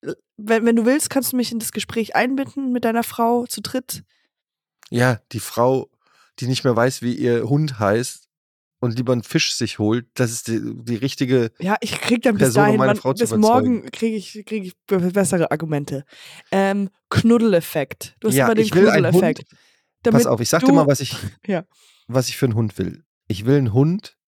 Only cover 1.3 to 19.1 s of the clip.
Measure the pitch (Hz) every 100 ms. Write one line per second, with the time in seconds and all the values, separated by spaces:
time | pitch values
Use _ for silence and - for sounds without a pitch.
1.3 | 254 226 233 220 220 - 233 214 - 247
2.3 | 269 269 - 269 247 240 233 233 - 233
3.3 | 240 247 - 208 262 - - - _ _
4.3 | _ _ _ _ _ - 120 127 113 _
5.3 | 110 - - 123 131 - _ _ _ _
6.3 | - 123 131 135 117 123 131 120 123 120
7.3 | 120 110 143 156 117 104 110 127 - _
8.3 | _ _ _ _ _ 123 113 123 123 -
9.3 | 160 - - 117 - 107 120 123 - 120
10.3 | 120 - 113 117 117 117 113 135 - 131
11.3 | 127 113 _ 175 214 214 - - 240 247
12.3 | 214 131 117 208 214 - - 127 135 233
13.3 | 156 214 240 254 226 - - 226 220 180
14.3 | 214 202 220 185 - - 190 180 196 190
15.3 | 180 165 151 160 147 143 135 - - -
16.3 | - _ 190 196 202 196 _ _ - 226
17.3 | 233 226 175 165 160 139 - - _ -
18.3 | 135 135 220 214 175 214 160 -